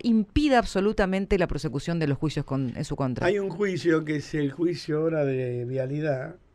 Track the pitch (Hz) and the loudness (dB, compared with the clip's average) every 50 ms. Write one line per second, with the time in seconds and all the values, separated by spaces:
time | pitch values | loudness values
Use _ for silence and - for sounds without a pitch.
0 | - 240 226 220 202 - - 302 302 294 262 240 214 - - 190 196 214 214 - | 6 4 4 4 2 2 2 2 4 6 6 4 4 2 0 2 2 2 2 2
1 | 196 185 190 196 196 - 208 185 170 165 - 135 - 147 120 143 - 170 170 170 | 2 2 2 0 0 2 2 2 2 0 -2 -4 -4 -4 -4 -4 -4 -2 -2 0
2 | 156 143 139 - 156 147 - 156 139 - 139 135 135 120 - - 147 - 147 - | 0 0 0 0 0 -2 -2 -2 -4 -2 -2 -2 -2 -2 -4 -4 -6 -4 -4 -4
3 | 139 127 120 - 180 175 208 202 196 190 160 185 208 196 180 139 120 170 160 160 | -2 -2 -2 0 0 0 0 0 -2 -4 -2 -2 -2 0 0 0 2 2 2 2
4 | 156 151 151 147 - - - 151 143 139 135 - 160 175 175 - - - 151 151 | 2 -2 -4 -4 -4 -4 -2 -2 -2 -2 0 0 0 0 -2 -2 -4 -4 -2 0
5 | 160 165 165 151 143 135 131 127 127 123 123 120 120 120 131 131 131 131 143 151 | 0 0 0 0 0 0 0 0 -2 -2 -4 -4 -4 -4 -4 -2 -2 -2 -2 -2
6 | 156 151 135 127 135 - - - _ _ | -2 -2 -2 -2 -4 -10 -14 -16 _ _